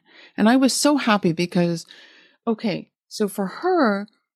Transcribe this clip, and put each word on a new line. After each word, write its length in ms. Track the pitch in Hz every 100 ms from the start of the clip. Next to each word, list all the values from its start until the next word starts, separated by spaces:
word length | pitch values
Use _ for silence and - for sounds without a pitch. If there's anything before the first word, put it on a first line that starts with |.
| _ - - -
And 100 | 208
I 100 | 262
was 180 | 262
so 240 | - 294 294
happy 340 | 247 208 180
because, 540 | 165 175 180 175 165 - - - _ _ _ 240
okay, 440 | 220 220 165 - _ _
so 200 | - 208
for 180 | - 190
her, 600 | - 359 359 240 196 214 _ _